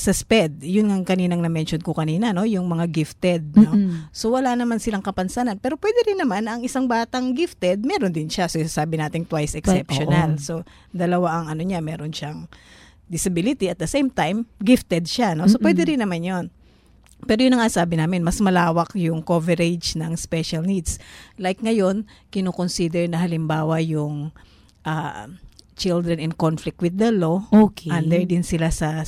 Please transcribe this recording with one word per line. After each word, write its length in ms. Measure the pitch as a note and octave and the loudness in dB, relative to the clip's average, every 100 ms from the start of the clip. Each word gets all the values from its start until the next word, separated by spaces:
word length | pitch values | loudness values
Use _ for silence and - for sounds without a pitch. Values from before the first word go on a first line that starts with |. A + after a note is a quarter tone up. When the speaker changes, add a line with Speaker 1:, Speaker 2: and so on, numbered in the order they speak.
Speaker 1:
sa 160 | G#3 F3+ | -2 -2
sped. 480 | - A3+ D#3+ D3 | 2 2 2 -2
Yun 240 | D3+ G3+ G#3 | -2 2 2
ang 160 | F#3+ | 0
kaninang 400 | F3+ F#3 F3+ F3 | 0 0 0 0
na-mention 400 | E3+ E3 D#3+ D#3+ | 0 -2 -2 -4
ko 80 | E3+ | -2
kanina, 400 | D#3+ D#3 E3 A#3 | -2 -2 0 0
no? 160 | F3+ A3 | 0 0
Yung 160 | G3 | 0
mga 240 | F3+ E3 E3+ | -2 -2 0
gifted, 640 | D#3+ D3+ - F3+ E3+ D3+ | -2 -4 -2 0 0 6
no? 160 | F3+ A3 | 8 8
Speaker 2:
Mm-mm. 400 | G#3 F#3+ E3 D#3 - | 6 2 -2 -10 -6
Speaker 1:
So, 160 | A3 | -2
wala 240 | B3+ C4 A#3+ | 0 0 0
naman 240 | A#3+ A3+ | 0 -2
silang 240 | A#3 G3+ | -2 -4
kapansanan. 560 | G3 F#3 F#3 A#3+ B3 G3 | -4 -4 -4 -2 -4 -2
Pero 160 | B3+ D4+ | -4 -2
pwede 320 | G#4 A#4+ A4+ | 0 2 2
rin 160 | G4 | 0
naman 240 | C#4+ F#3+ A3 | 0 0 -4
ang 160 | A#3 | -6
isang 240 | B3 C4 B3+ | -4 -2 0
batang 480 | A3+ A#3 B3+ B3+ B3+ | 0 -2 -4 -2 -2
gifted, 480 | F4 - F3+ G3 | -4 -2 0 0
meron 320 | B3 F#4+ G3 D#3 | 0 0 0 -2
din 160 | D#3 | -4
siya. 160 | - E3+ | -2 -2
So, 80 | D#3+ | -2
sabi 320 | D#3 - D#3+ D#3+ | -2 -2 -2 -2
nating 320 | D3+ D#3+ E3+ | -2 -4 -4
twice 240 | D#3+ D3 | -4 -2
Speaker 2:
Twi-, 80 | D#3 | -2
Speaker 1:
exceptional. 800 | - F#3 - C#3 D#3 F3 D#3+ D3+ | 0 0 0 -2 2 2 2 -2
Speaker 2:
oo. 0 | |
Speaker 1:
So, 140 | C#3+ E3 - - - | -4 -10 -12 -20 -12
dalawa 560 | F3 F3 F3+ F3 E3 | -4 0 2 0 -2
ang 80 | D#3 | -4
ano 80 | D#3 | -4
niya, 240 | F#3 F3+ | -4 -4
meron 320 | D#3 D#3+ D3+ D3+ | -4 -6 -8 -8
siyang 320 | D3 D#3 E3+ - - - - - - | -10 -12 -16 -20 -20 -20 -20 -20 -10
disability 560 | E3 G3 E3+ G#3 C#4 F#3 | -4 -2 0 0 0 -2
at 80 | F3 | -2
the 140 | E3 | -2
same 180 | C#4 C4+ | 0 0
time, 400 | - D#3+ G#3 A#3 - | 0 -2 -2 -6 -2
gifted 400 | G3+ B3 - E3+ | 4 4 4 -2
siya, 320 | E3 - A3 D#3 | -2 0 0 4
no? 80 | F3+ | 4
So, 80 | A#3 | 6
Speaker 2:
Mm-mm. 80 | D#4 | 4
Speaker 1:
pwede 160 | E4 | 4
rin 160 | D#4+ C#4+ | 2 0
naman 240 | G#3 E3+ | 0 -2
yun. 220 | F3 F3+ F3 - - _ _ _ _ - | -4 -4 -6 -12 -20 _ _ _ _ -10
Pero 160 | - G#3+ | -2 2
yun 140 | C4 B3 | 4 4
ang 80 | |
nga 80 | A3+ | 2
sabi 240 | F#3+ F3 E3 | 2 0 0
namin, 240 | D#3+ F3+ | 0 0
mas 240 | E3+ - | 0 2
malawak 480 | G3 F3+ E3+ E3 E3 | 4 4 4 2 0
yung 320 | G3 E3 D#3+ | -2 -2 -2
coverage 720 | D#3+ E3+ E3 E3+ E3+ F3 - D#3+ | 0 0 2 2 0 0 -4 -6
ng 180 | D#3+ E3 | -4 -6
special 400 | - E3 D#3+ D#3+ | -4 -4 -4 -2
needs. 400 | F3+ F#3+ D#3+ - - - - - | -2 -2 -4 -10 -14 -20 -20 -6
Like 240 | F#3 F#3+ | -4 -2
ngayon, 400 | A3+ A3+ F#3+ G3+ G#3 - _ | 0 2 2 0 -6 -16 _
kinukonsider 800 | G3 F#3 F3+ F3 - E3+ E3+ F3 | -4 -2 -2 -4 -2 -2 0 -2
na 160 | E3+ | 0
halimbawa 560 | F3+ D#3+ D#3 D#3 D#3 D#3+ | -2 -2 -2 0 0 0
yung, 560 | E3 D3+ D3 D3 D3+ - - - - _ | 0 -2 -4 -6 -8 -12 -20 -20 -20 _
ah, 400 | D#3 D#3 D#3 F#2+ A2 F#3 - - _ - | -6 -6 -6 -10 -16 -18 -20 -20 _ -6
children 400 | F#3 F3 E3+ E3 | -2 0 0 -2
in 160 | D#3+ - | -4 0
conflict 400 | D#3+ D#3+ D#3+ - | 0 0 -6 -4
with 160 | F3 F#3 | -4 2
the 80 | A3+ | 2
law, 400 | G#3 D#3+ F3+ G#3+ | 2 0 -2 6
Speaker 2:
Okay. 400 | G#3 G#3+ - E3 | 6 6 2 -4
Speaker 1:
under 320 | E3+ D#3+ F3 | 0 2 2
din 240 | F3+ F3 | 2 0
sila 240 | E3+ E3 D#3+ | 0 0 0
sa 320 | - D#3 D#3 | 0 -2 -4